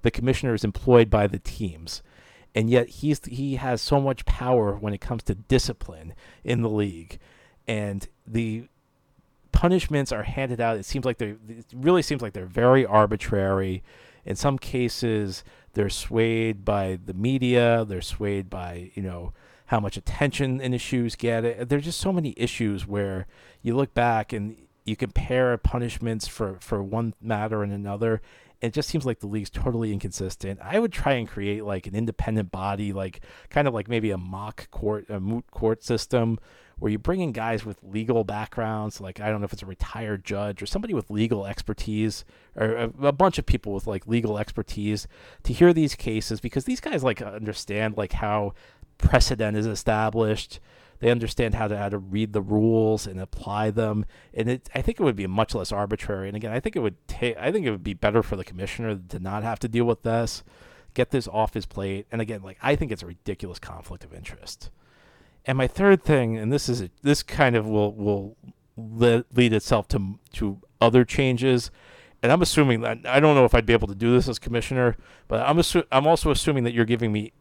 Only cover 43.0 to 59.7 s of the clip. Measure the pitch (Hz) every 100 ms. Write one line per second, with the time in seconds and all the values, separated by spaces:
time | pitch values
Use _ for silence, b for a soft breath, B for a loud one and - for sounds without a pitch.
43 | 139 143 190 160 - 117 107 98 - 98
44 | - 120 113 104 104 - 104 - 104 104
45 | - B B B - 117 175 160 151 -
46 | - 110 - 110 123 139 131 254 311 202
47 | 127 107 101 104 107 104 - 104 110 107
48 | 101 - 107 107 101 - b b b _
49 | - 131 - 120 107 107 110 98 - 107
50 | 110 113 110 107 - - b b b b
51 | 117 120 113 - 113 107 107 104 101 101
52 | 95 101 110 104 101 107 110 113 110 107
53 | - 95 95 - - 104 110 104 110 107
54 | 101 b b - 113 127 - - 127 233
55 | 160 101 95 98 110 110 90 101 101 104
56 | - 98 98 104 110 117 220 180 113 -
57 | - - 120 110 123 208 139 101 107 92
58 | 107 113 - 98 92 90 98 - 113 101
59 | 90 - 92 104 113 110 120